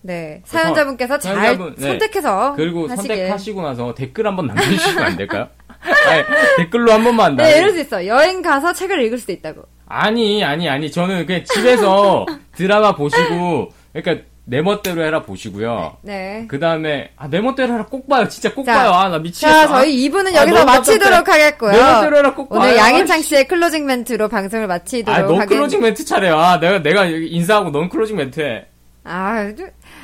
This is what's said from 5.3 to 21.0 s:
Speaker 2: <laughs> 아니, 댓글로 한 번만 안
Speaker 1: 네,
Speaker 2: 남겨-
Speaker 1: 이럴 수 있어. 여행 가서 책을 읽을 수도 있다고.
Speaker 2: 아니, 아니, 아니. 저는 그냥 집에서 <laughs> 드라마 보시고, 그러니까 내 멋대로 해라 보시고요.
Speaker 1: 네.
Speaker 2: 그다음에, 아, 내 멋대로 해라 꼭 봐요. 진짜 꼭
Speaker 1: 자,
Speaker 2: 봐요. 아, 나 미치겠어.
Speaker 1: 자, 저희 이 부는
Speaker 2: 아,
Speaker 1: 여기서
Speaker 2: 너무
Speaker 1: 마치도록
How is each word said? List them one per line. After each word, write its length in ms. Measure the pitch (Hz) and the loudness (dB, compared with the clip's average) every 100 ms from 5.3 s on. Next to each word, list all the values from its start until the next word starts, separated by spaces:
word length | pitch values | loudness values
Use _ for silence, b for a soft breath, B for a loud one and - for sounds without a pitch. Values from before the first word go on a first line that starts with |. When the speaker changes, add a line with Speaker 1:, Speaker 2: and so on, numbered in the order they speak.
| 101 - _ _ | -6 -8 _ _
Speaker 2:
<laughs> 140 | - | -14
아니, 420 | - 587 587 622 605 605 605 539 | 0 2 4 2 0 0 2 2
댓글로 340 | 170 233 233 | 0 0 4
한 120 | 214 | 4
번만 220 | 233 226 180 | 4 2 2
안 60 | 143 | 4
Speaker 1:
네, 60 | |
Speaker 2:
남겨- 140 | 320 302 | 4 6
Speaker 1:
이럴 120 | 392 | 4
수 80 | 349 | 0
있어. 260 | 285 202 180 | -4 -6 0
여행 360 | 240 330 370 | 2 2 2
가서 300 | 339 277 330 | -2 0 0
책을 260 | - 370 370 226 | -4 -4 -2 -2
읽을 120 | 247 | -4
수도 140 | - | -8
있다고. 300 | 175 156 - - _ - | -10 -10 -16 -20 _ -10
Speaker 2:
아니, 580 | 120 190 226 214 208 | -2 0 0 0 0
아니, 240 | 165 151 170 | -2 -2 -2
아니. 220 | 135 156 | -4 -4
저는 360 | 175 180 185 165 | -4 -4 -4 -4
그냥 160 | 180 | -6
집에서 840 | - 226 240 247 202 196 202 160 349 294 | -4 0 2 4 4 4 4 2 -2 -10
<laughs> 120 | _ | _
드라마 400 | - 185 208 214 | -6 0 2 2
보시고, 760 | 160 147 160 165 175 175 147 - b b | 0 0 0 0 -2 -2 -4 -6 b b
그러니까 340 | 160 175 151 - _ | -10 -6 -6 -6 _
내 160 | - 123 | -8 -2
멋대로 440 | 175 202 190 165 | -2 -2 -4 -4
해라 180 | 156 156 | -2 -4
보시고요. 760 | - 95 110 98 113 110 80 - | -6 -14 -12 -8 -6 -4 -8 -12
Speaker 1:
네. 440 | 196 196 190 214 226 | -14 -12 -10 -12 -10
Speaker 2:
그다음에, 640 | 139 165 160 156 139 - - | -4 -4 -2 -4 -6 -8 -14
아, 120 | 143 | -6
내 120 | 165 | -4
멋대로 320 | 233 262 254 | -2 -2 -2
해라 120 | 233 214 | -4 -6
꼭 220 | 269 262 | -10 -2
봐요. 180 | 269 202 | 0 0
진짜 260 | - 208 | -4 -6
꼭 120 | 269 254 | -6 -2
Speaker 1:
자, 80 | |
Speaker 2:
봐요. 160 | 240 240 | 0 2
아, 180 | 180 190 | 2 2
나 100 | 160 | -2
미치겠어. 320 | 165 - 302 | -6 -2 4
Speaker 1:
자, 160 | 311 302 | 6 6
저희 340 | 269 285 254 | 4 2 2
이 80 | 277 | 0
부는 240 | 359 381 330 | 0 0 4
Speaker 2:
아, 40 | |
Speaker 1:
여기서 140 | - 403 | 4 6
Speaker 2:
너무 80 | 285 | 6
Speaker 1:
마치도록 460 | 262 - 440 | 4 4 4